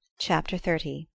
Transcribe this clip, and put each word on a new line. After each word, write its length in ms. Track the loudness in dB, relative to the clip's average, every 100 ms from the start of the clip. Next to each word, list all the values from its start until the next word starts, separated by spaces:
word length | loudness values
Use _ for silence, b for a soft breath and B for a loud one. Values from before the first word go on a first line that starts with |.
| _ -6
Chapter 400 | 2 2 2 -2
thirty. 500 | 0 0 0 -8 -10